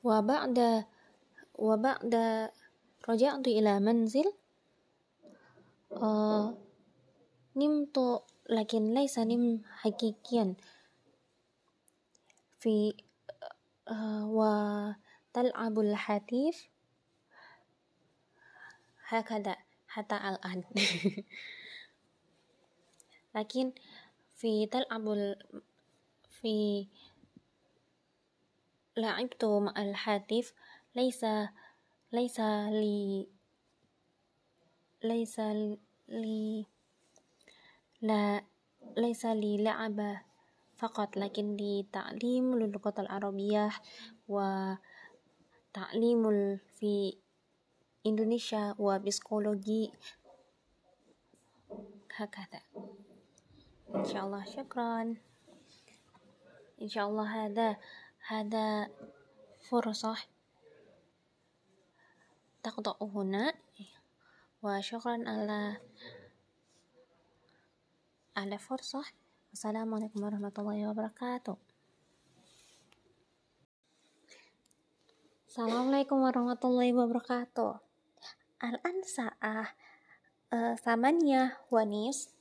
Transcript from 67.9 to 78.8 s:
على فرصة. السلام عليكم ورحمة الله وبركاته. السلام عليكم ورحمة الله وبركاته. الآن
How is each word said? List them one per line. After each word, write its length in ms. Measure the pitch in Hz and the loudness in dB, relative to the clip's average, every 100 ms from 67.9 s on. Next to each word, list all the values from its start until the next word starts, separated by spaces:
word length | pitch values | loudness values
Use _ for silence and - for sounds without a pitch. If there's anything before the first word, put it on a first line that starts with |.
| _ _ _ _ - | _ _ _ _ -8
على 200 | 196 202 | -6 -8
فرصة. 460 | - 262 - 269 294 _ _ _ _ | -8 -10 -8 -12 -12 _ _ _ _
السلام 400 | - 214 214 226 | -10 -6 -6 -4
عليكم 300 | 220 214 214 | -4 -6 -6
ورحمة 300 | 202 208 202 202 | -6 -6 -6 -6
الله 320 | 208 208 208 | -6 -4 -4
وبركاته. 680 | 214 214 - 247 247 - 185 _ _ _ _ _ _ _ _ _ - - _ _ _ _ _ _ _ _ _ _ _ _ _ _ _ _ - - _ _ _ _ _ _ _ _ _ _ | -4 -8 -6 -6 -6 -8 -12 _ _ _ _ _ _ _ _ _ -20 -20 _ _ _ _ _ _ _ _ _ _ _ _ _ _ _ _ -20 -20 _ _ _ _ _ _ _ _ _ _
السلام 400 | - 226 233 254 | -4 0 2 4
عليكم 280 | 277 269 269 | 2 4 4
ورحمة 440 | 262 254 240 247 | 4 4 0 0
الله 300 | 254 247 247 | 2 4 6
وبركاته. 840 | 247 240 240 - 247 247 - 214 208 _ _ _ _ - - _ _ | 4 4 0 -2 -4 -2 -2 -2 -2 _ _ _ _ -20 -20 _ _
الآن 400 | 240 233 | -6 -4